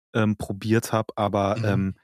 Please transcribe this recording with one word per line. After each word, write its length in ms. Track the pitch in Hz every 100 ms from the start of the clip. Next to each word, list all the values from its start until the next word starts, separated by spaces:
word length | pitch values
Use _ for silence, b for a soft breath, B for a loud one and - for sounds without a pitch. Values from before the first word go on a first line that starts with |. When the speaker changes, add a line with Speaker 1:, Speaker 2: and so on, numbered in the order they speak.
| _
Speaker 1:
ähm, 220 | 117 107 104
probiert 560 | - 98 107 110 -
hab, 200 | 110 110 -
aber, 380 | 101 101 98 107
Speaker 2:
Mhm. 60 |
Speaker 1:
ähm, 300 | 110 98 95 -